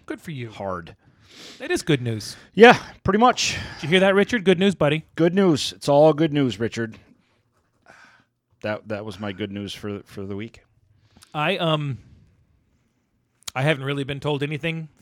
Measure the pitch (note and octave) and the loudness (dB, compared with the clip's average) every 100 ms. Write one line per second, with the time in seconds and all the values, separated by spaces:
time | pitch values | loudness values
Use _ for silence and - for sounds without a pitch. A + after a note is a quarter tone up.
0 | - G#3+ F3+ C3+ A2+ G2+ G2 F2+ D#2+ - | -14 -12 -12 -12 -12 -10 -6 -6 -10 -20
1 | _ _ _ - - - D4+ F4+ - C3+ | _ _ _ -20 -20 -12 -6 -4 -2 -2
2 | A#2+ G#2+ - - - F#3 A#3 F#3+ - - | -2 -8 -10 -16 -4 8 8 8 0 -6
3 | - G#3 B3 - - - - - D3 F#3 | 0 4 4 2 -2 -6 -10 -10 0 2
4 | F#3+ G3 G3 A#3 F3+ F3 G3 - D3 D#3 | 4 4 2 0 2 4 2 2 0 0
5 | - - E3+ F#3+ F#3+ C#3 - - - C#3+ | -4 0 2 4 4 2 -2 -4 2 6
6 | D#3 D3 D#3+ D3 B2+ G2 A2+ A#2 A2+ G#2+ | 6 6 2 2 0 -2 -4 -4 -8 -10
7 | _ _ _ _ _ _ _ _ _ - | _ _ _ _ _ _ _ _ _ -20
8 | - _ _ _ _ _ G#2+ G#2+ G#2+ G2+ | -20 _ _ _ _ _ -8 -8 -8 -10
9 | G#2+ F#2+ G#2 F#2+ G2+ G2+ G2 - G#2 G2+ | -10 -10 -8 -6 -8 -8 -10 -10 -10 -10
10 | - G2+ G2 G2+ A2+ - _ _ _ _ | -12 -14 -10 -10 -12 -16 _ _ _ _
11 | _ _ _ D3+ D#3 F#3+ E3 D#3 C#3+ A#2+ | _ _ _ -6 -4 -2 -2 -2 -4 -8
12 | - - _ _ _ _ _ _ _ _ | -12 -20 _ _ _ _ _ _ _ _
13 | _ _ _ _ - C3 D3 C3+ C3+ C#3+ | _ _ _ _ -10 -4 -2 -2 -4 -6
14 | C3+ C#3 D3 C#3+ D3 D3 E3 D#3+ D#3 _ | -6 -6 -4 -4 -4 -6 -6 -8 -10 _